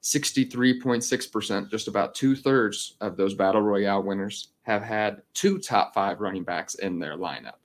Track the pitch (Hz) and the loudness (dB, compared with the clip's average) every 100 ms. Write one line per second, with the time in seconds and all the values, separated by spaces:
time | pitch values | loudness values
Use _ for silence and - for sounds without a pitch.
0 | - 151 143 - 127 123 123 127 131 120 | 0 0 0 0 0 2 2 2 2 0
1 | 117 - - 110 101 101 101 110 - 104 | 0 -2 -2 -6 -2 -4 -2 -6 -2 0
2 | 95 - 135 135 135 135 110 101 - _ | 0 0 0 2 4 4 4 0 -10 _
3 | 107 90 98 98 95 104 104 101 101 98 | -8 0 0 2 4 4 4 2 2 0
4 | 98 98 98 - - _ - 104 104 107 | 0 -4 -4 -8 -14 _ -2 -2 0 -2
5 | 107 101 _ - 196 196 - 113 - - | -2 -2 _ 0 2 2 2 2 2 2
6 | 98 95 101 95 85 87 - - 98 87 | 0 0 -4 -4 -4 -4 -6 -6 -4 -4
7 | 76 78 90 67 57 - | -6 -6 -6 -8 -12 -18